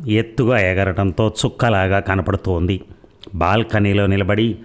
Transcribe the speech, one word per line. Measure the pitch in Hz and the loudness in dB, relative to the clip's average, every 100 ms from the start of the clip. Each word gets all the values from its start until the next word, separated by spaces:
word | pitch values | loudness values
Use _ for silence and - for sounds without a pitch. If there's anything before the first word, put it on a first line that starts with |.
| 143 | -2
ఎత్తుగా | 107 - - 117 123 | 0 0 0 2 2
ఎగరడంతో | 92 92 95 92 98 85 110 - 123 | 2 2 0 0 -2 0 -2 0 -4
చుక్కలాగా | - 120 101 95 98 | 0 0 2 2 0
కనపడుతోంది. | 98 95 92 98 - 87 87 92 - - - - - 87 | 0 -2 0 -2 -2 0 0 -2 -6 -20 -20 -20 -12 -2
బాల్కనీలో | 85 107 113 110 101 101 98 | 0 0 0 0 2 2 2
నిలబడి | 98 95 104 113 101 | 0 0 0 0 -4